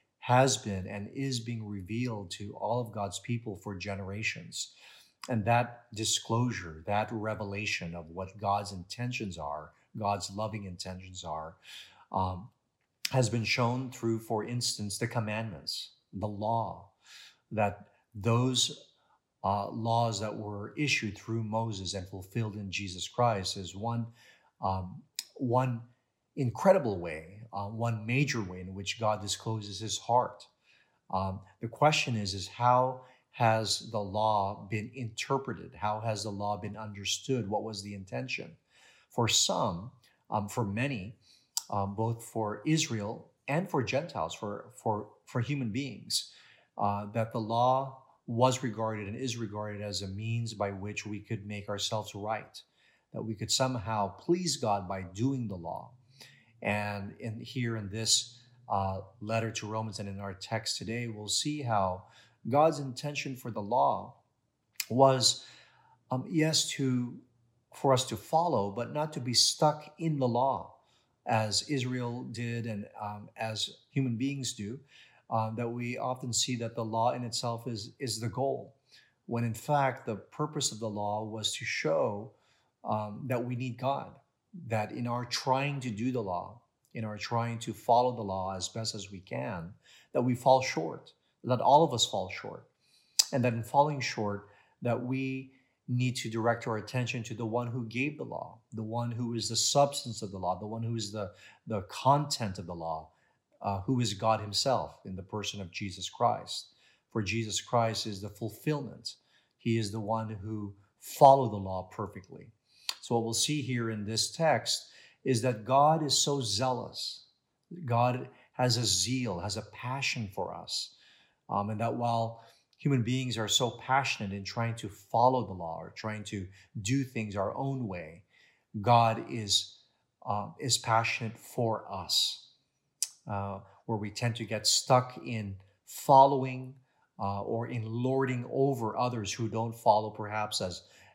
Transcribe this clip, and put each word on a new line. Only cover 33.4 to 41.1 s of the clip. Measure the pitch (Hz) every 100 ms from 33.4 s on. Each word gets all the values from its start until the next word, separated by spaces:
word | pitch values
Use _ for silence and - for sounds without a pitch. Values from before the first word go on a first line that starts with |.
| 117 113 107 - -
the | 110
law | 101 101 110 107 98 104 101
been | 107 104 131
interpreted? | 117 110 - 139 135 87 87 -
How | 104 107
has | 113 107
the | 107
law | 101 104 101
been | 101 98
understood? | 110 101 98 - - 127 98
What | 104
was | 107 104
the | 101
intention? | 101 95 123 131 - - - _ _ - - _
For | - 113
some, | - - 185 127 87 113 - _ _ -
um, | 107 101
for | - 107
many, | 101 135 127 92